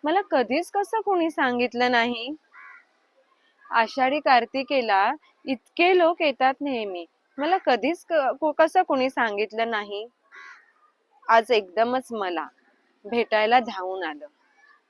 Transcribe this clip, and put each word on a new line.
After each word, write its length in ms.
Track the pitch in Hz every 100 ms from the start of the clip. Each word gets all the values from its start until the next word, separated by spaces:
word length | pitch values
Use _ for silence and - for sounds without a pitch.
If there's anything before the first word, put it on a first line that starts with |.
मला 180 | 294 359
कधीच 500 | 403 302 247 269 349
कसं 300 | 392 403 453
कोणी 280 | 403 370 330
सांगितलं 640 | 311 262 247 240 240 247
नाही. 440 | 247 233 240 240 311 _ - - - _ _ _ _ _ _ _ _ -
आषाढी 500 | 226 226 - 254 294
कार्तिकेला 920 | 294 247 226 269 262 277 233 196 208 302 _ _ -
इतके 520 | 262 _ - 349 370
लोक 240 | 330 339
येतात 320 | 320 254 262 269
नेहमी, 440 | 285 247 208 180 165 _ _ -
मला 200 | 302 370
कधीच 480 | 320 247 254 349 -
क-, 40 |
को-, 400 | 320 262 262 311 294
कसं 260 | 320 381
कोणी 260 | 370 285 262
सांगितलं 600 | 262 233 202 208 214 226
नाही. 380 | 220 208 202 233 _ _ - - - _ _ _ _ _ _ -
आज 240 | 226 220
एकदमच 560 | 226 190 180 233 254 254
मला 360 | 226 190 170 147 _ _ _ _ _ 208
भेटायला 540 | 233 220 214 214 240
धावून 440 | 233 190 185 190
आलं. 240 | 170 147 147 _ _ _ _ _